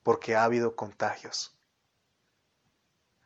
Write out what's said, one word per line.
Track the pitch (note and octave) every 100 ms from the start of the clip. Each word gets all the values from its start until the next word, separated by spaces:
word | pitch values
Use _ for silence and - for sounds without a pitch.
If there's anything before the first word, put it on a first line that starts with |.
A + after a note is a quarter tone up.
porque | A#2+ A2+ -
ha | A2
habido | A#2 A#2+ A#2 -
contagios. | G#2+ - G#2+ G2+ - - - _ _ _ _ _ _ _ _ _ _ _ _ _ _ _ _ _